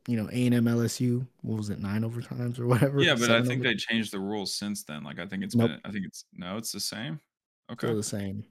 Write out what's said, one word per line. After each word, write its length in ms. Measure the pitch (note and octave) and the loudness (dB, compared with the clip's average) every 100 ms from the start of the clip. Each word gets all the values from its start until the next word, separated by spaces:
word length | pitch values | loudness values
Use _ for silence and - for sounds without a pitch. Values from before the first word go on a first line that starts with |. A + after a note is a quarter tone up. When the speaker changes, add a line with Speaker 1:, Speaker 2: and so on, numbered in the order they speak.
| - | -2
Speaker 1:
you 80 | A2+ | -2
know, 120 | G#2 | 0
A 140 | B2 B2 | 2 4
and 80 | |
M 120 | A#2+ A#2 | 6 4
L 140 | A#2 | 4
S 200 | A2+ - | 2 2
U, 240 | B2 B2 B2+ _ | 2 0 -2 _
what 160 | A#2 A2 | -4 -2
was 100 | G2+ | -2
it, 120 | - | -4
nine 220 | G2 G#2+ | -2 0
overtimes 560 | A2+ A#2+ - B2+ B2 B2 | -2 -4 -8 -4 -4 0
or 80 | A#2+ | 2
whatever? 360 | B2 C#3 C#3 | 4 4 4
Speaker 2:
Yeah, 100 | E3 | 4
but 100 | B2 | 6
I 20 | A#2+ | 6
Speaker 1:
Seven 200 | A#2 B2 | 6 4
Speaker 2:
think 140 | B2+ | 2
Speaker 1:
over- 80 | B2 | 2
Speaker 2:
they 60 | G#2 | 0
changed 360 | - A2+ G#2 | 0 -2 0
the 80 | G2+ | -4
rules 340 | G2 G#2+ F#2+ | -4 -4 -4
since 280 | - G#2 G2+ | -4 -4 -6
then. 220 | - D2+ | -8 -10
Like, 140 | C#2+ D2+ | -10 -10
I 80 | F#2 | -8
think 180 | F#2+ | -6
it's 100 | G2 | 0
Speaker 1:
Nope. 160 | A#2 A2+ | 2 2
Speaker 2:
been, 100 | C#2 | 0
I 60 | - | -8
think 140 | G2+ F#2 | -8 -8
it's, 180 | - - | -12 -20
no, 240 | F#2 F2+ G#2+ | -12 -8 -8
it's 160 | - | -6
the 80 | G2+ | -6
same? 400 | - G#2+ C#3 D#3 _ _ _ _ - | -6 -6 -8 -10 _ _ _ _ -16
Okay. 180 | A#2+ A#2+ | -4 -2
Speaker 1:
Still 80 | G#2+ | -2
the 60 | |
same. 420 | G#2+ G#2 G2 G#2 - | -2 -4 -4 -6 -10